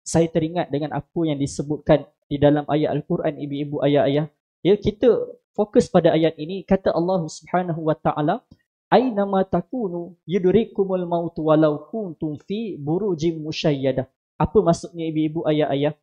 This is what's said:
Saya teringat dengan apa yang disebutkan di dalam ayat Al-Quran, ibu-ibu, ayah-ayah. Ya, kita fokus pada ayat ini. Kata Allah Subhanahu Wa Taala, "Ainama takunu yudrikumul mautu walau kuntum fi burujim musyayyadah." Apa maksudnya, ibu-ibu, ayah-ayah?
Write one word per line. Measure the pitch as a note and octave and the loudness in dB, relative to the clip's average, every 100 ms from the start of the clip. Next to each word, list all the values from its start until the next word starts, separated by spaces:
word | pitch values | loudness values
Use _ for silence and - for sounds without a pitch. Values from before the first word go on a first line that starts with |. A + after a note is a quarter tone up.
Saya | - D#3+ E3 | 0 0 2
teringat | E3+ D#3+ F3 - | 0 -2 -4 -4
dengan | C#3+ D3+ C#3 | -4 -4 -6
apa | - F3+ | -6 -4
yang | D#3+ C#3+ | -2 -2
disebutkan | C#3 - C#3+ D3 - D3+ - _ _ | -4 -6 -6 -6 2 2 2 _ _
di | D3 | 2
dalam | C#3+ D3 C#3+ | 4 4 0
ayat | D3 D3+ C3+ | 0 0 -2
Al-Quran, | - F3 D#3+ C#3+ | -4 -2 -2 -4
ibu-ibu, | C#3+ C#3 D3 D3 | -10 -8 -6 -2
ayah-ayah. | C#3 C#3+ C3+ C#3+ D#3 _ _ _ | 2 4 4 0 -2 _ _ _
Ya, | D#3+ | 2
kita | G3+ G3+ - B3+ - - - _ | 2 2 2 4 4 -2 -12 _
fokus | - G#3+ - - | -4 2 2 4
pada | F3+ E3 D#3+ | 4 4 4
ayat | D#3+ D#3 | 0 -2
ini. | D3+ F#3+ | -10 -10
Kata | - F#3+ G3+ - | 0 0 2 0
Allah | F3 F#3+ D#3+ | 0 -2 -4
Subhanahu | - - F3+ F3+ D#3+ | -10 -4 -4 -2 -4
Wa | D#3 D3+ | -2 -2
Taala, | E3 D3 D3+ G#3+ _ - _ _ _ | -2 -2 -2 -2 _ -20 _ _ _
"Ainama | G3 C4 G3+ G3+ G3 | 2 4 -2 0 0
takunu | F#3+ F3+ - C4 G#3 F3 F3 F3 | 0 -2 -4 -6 -6 -6 -10 -16
yudrikumul | - F#3+ F3+ F#3+ A3 - G3 F#3 | -4 0 2 2 0 -2 -2 -2
mautu | F3 E3+ E3+ - D#3 | -2 -4 -4 -4 2
walau | D#3 D#3 D3 - | 4 4 0 -8
kuntum | A3+ G3 D3+ D#3 D3 _ | -8 -8 -8 -8 -8 _
fi | G3+ A3+ D3 | -6 -6 -8
burujim | C#3+ E3+ G#3 E3 E3 D#3+ | -4 -2 -2 -2 -2 -2
musyayyadah." | D3+ D3+ E3 C#3 C3 C3 B2 _ _ _ | -8 -4 -2 0 0 -2 -6 _ _ _
Apa | D3+ A3 | 2 2
maksudnya, | E3+ E3+ - E3+ D#3+ | 2 0 -4 -8 -6
ibu-ibu, | D#3 D#3 D#3+ | -2 -2 -2
ayah-ayah? | D#3 D3+ D3+ C#3 D3 D#3 | 0 0 0 0 -2 -4